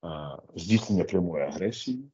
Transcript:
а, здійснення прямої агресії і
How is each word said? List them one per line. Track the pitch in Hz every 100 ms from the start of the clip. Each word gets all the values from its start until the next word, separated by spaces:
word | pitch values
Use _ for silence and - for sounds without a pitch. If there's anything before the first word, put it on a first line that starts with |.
а, | 85 78 73 67 - -
здійснення | 87 110 - 98
прямої | 82 95 87 78
агресії | 71 73 98 117 - 127
і | 139